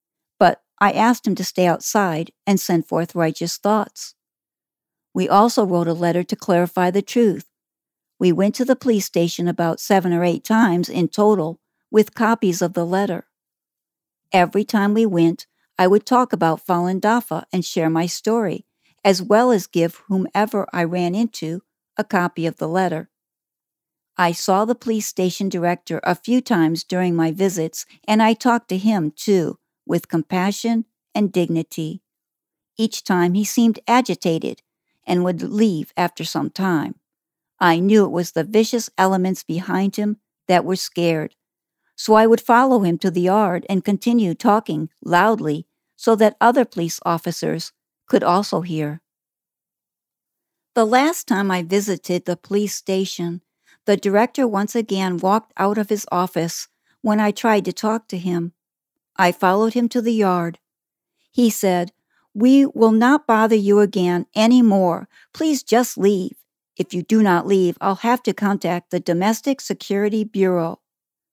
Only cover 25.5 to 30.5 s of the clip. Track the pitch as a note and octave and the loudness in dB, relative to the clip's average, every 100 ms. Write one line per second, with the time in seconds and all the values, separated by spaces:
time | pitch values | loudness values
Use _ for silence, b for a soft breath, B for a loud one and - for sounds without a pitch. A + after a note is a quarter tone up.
25.5 | F3+ F3 F3 - E3 - F3 - B3 B3 | -2 -2 -4 -6 -6 -4 -4 0 -2 0
26.5 | G3+ D#3+ E3 - F3+ F3+ E3+ E3 E3 F#3+ | 0 0 -2 -4 -4 -2 0 -2 0 -2
27.5 | F3 D#3+ - - b b G#3+ A3+ A3+ B3+ | -2 -6 -8 -18 b b 2 2 2 0
28.5 | A#3 - F#3 G#3+ G#3 D3+ - - F#3+ D#3 | -2 -2 -2 0 0 -2 -6 0 0 0
29.5 | - _ _ - E3+ - E3+ - F#3 F#3+ | -6 _ _ -4 -4 -2 -6 -2 -2 -2